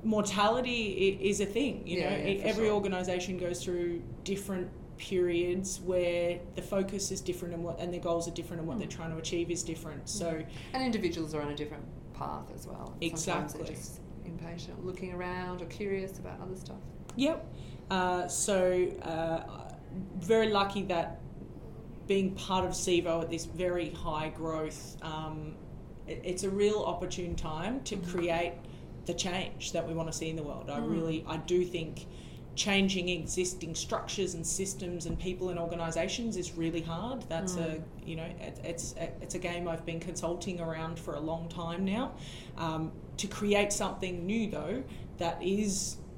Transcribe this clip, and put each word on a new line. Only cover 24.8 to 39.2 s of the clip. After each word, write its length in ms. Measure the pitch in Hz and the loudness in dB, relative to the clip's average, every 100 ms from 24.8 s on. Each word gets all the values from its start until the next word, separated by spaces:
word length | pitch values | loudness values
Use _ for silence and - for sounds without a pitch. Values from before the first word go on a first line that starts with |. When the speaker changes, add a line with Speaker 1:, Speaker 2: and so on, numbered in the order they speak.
| - - | -10 -8
Speaker 1:
um, 520 | 160 156 156 156 156 - - - - - - | -6 -4 -4 -6 -6 -10 -12 -12 -10 -12 -8
it, 140 | 156 | -6
it's 200 | 180 180 | -2 0
a 60 | 196 | 0
real 340 | 196 208 214 - | 4 4 6 2
opportune 500 | 175 180 - 175 170 | 0 -2 -2 -2 0
time 460 | 165 156 185 262 | 0 0 0 -2
to 120 | 262 208 | -2 -4
Speaker 2:
Mm-hmm. 140 | 175 | -2
Speaker 1:
create 420 | 180 170 165 175 - - - - - - | 0 2 2 2 -2 -10 -12 -12 -10 -4
the 80 | |
change 580 | 170 190 180 165 - - | 0 0 0 -2 -4 -2
that 160 | 175 165 | 0 0
we 60 | |
wanna 180 | 165 165 | 0 -2
see 180 | 156 160 | -2 -2
in 60 | 160 | -2
the 80 | |
world. 260 | 147 127 - | -4 -6 -4
I 100 | 143 | -2
Speaker 2:
Mm. 120 | 151 | 2
Speaker 1:
really, 320 | 165 165 160 - | 2 2 0 0
I 100 | 165 | -4
do 260 | 160 180 | 4 4
think 440 | 180 170 156 - - - - - - - | 4 0 -2 -6 -8 -10 -10 -12 -10 -2
changing 520 | - 196 196 190 175 | 4 8 8 4 2
existing 640 | 175 160 - 180 - 160 160 | 0 0 2 2 0 -4 -4
structures 580 | - 226 - - 185 | -2 -2 -2 0 0
and 120 | 165 160 | 0 -2
systems 600 | - 190 - 180 175 165 | 0 0 -2 -4 -4 -2
and 120 | 165 | -2
people 320 | 190 180 185 | 0 0 -2
and 80 | 175 | 0
organisations 760 | 170 170 165 165 180 - 233 185 | -2 0 0 0 0 0 -2 -2
is 160 | 170 156 | -4 0
really 240 | 165 165 | 0 0
hard. 420 | 160 165 214 254 - | -2 -2 -2 -4 -2
That's 240 | 165 185 180 | -2 0 0
Speaker 2:
Mm. 60 | |
Speaker 1:
a, 220 | 165 156 160 - - | 0 -2 -6 -8 -6
you 100 | 165 | -6
know, 60 | 165 - | -6 -6
it, 180 | - - | -8 -6
it's, 320 | - 170 - - 165 - | -4 -4 -4 -4 -4 -4